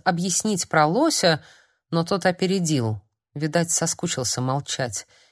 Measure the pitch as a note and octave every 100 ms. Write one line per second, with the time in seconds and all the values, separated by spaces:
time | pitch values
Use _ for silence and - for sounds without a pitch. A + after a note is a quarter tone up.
0 | F#3 E3+ F#3 - A3 G3 - D#3+ D3+ G#3
1 | D#4+ - E3+ D#3 - - _ _ _ E3
2 | E3+ G3 F#3 F3 F#3 F#3+ E3 D3 A2+ G#2+
3 | - _ _ D3 D#3 E3+ E3 - E3 -
4 | F3 - B2 - C3 C#3 - - B2 -
5 | - _ _